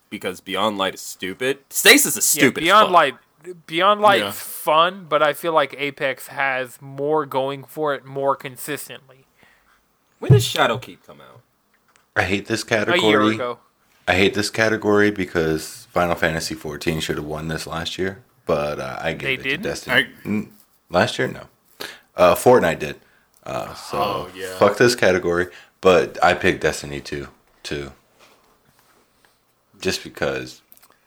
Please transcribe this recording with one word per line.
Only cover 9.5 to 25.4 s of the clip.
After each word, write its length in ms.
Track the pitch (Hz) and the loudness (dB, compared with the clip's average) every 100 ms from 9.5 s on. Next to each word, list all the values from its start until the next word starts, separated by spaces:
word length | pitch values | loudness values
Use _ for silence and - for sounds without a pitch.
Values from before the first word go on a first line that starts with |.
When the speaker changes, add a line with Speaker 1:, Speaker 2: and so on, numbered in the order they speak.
| _ _ _ _ _ _ _ | _ _ _ _ _ _ _
Speaker 1:
When 140 | - | 6
did 100 | 131 | 6
Shadowkeep 580 | - 160 131 107 - 87 - | 4 0 0 0 -8 -18 -20
come 160 | 71 | -20
out? 200 | 65 64 _ _ _ _ _ _ _ - | -20 -20 _ _ _ _ _ _ _ -2
Speaker 4:
I 80 | |
hate 240 | 92 98 - | 0 -2 -2
this 160 | 113 | -4
Speaker 2:
A 40 | - | 0
year 180 | 113 104 | 0 2
Speaker 4:
category. 500 | 107 107 107 107 110 | 2 4 4 4 0
Speaker 2:
ago. 240 | 123 120 _ _ _ _ - | -4 -8 _ _ _ _ -2
Speaker 4:
I 80 | 90 | 2
hate 180 | 98 | 2
this 160 | 101 101 | 2 -4
category 600 | - 110 107 104 104 104 | 0 0 2 2 4 4
because 760 | 104 90 87 80 78 - - - | 2 -2 0 0 -2 -4 -16 -8
Final 240 | 87 87 85 | -2 0 0
Fantasy 400 | 85 80 - 78 | 0 -2 -6 -8
fourteen 440 | 78 73 - 80 | -10 -8 -4 -2
should 180 | 80 76 | -4 -6
have 80 | 73 | -6
won 220 | 76 80 | -8 -6
this 200 | 80 69 | -8 -8
last 320 | 80 85 - | -10 -8 -6
year, 240 | 92 101 _ _ - | -6 -8 _ _ -4
but, 320 | 76 73 73 | -2 -2 -6
uh, 180 | 65 - | -8 -8
I 140 | 82 | -6
gave 80 | 80 | -6
Speaker 2:
They 120 | 135 131 | -4 -4
Speaker 4:
it 80 | |
Speaker 2:
didn't? 200 | 131 151 | -4 -6
Speaker 4:
to 60 | 170 | -6
Destiny. 260 | - - 127 | -8 -4 -4
Speaker 3:
I 120 | 120 - 98 | -6 -12 -6
Speaker 4:
N-, 240 | 107 - - _ _ _ | -6 -6 -14 _ _ _
last 300 | 87 117 - | 0 0 -2
year, 80 | 127 | -6
no. 140 | - - _ _ - - - _ - | -8 -16 _ _ -18 -18 -18 _ 2
Uh, 160 | - | 4
Fortnite 460 | 87 123 123 87 71 | 6 6 6 4 0
did. 200 | 73 69 _ _ _ _ | -6 -10 _ _ _ _
Uh, 300 | - - - | -10 -8 -8
so 240 | - - 101 | -12 -8 -4
Speaker 3:
Oh, 320 | 104 92 - 92 | -4 -4 -8 -12
yeah. 200 | 95 - | -8 2
Speaker 4:
fuck 180 | 101 - | 2 6
this 160 | 123 | 2
category, 540 | - 104 90 87 87 | 4 2 2 2 -2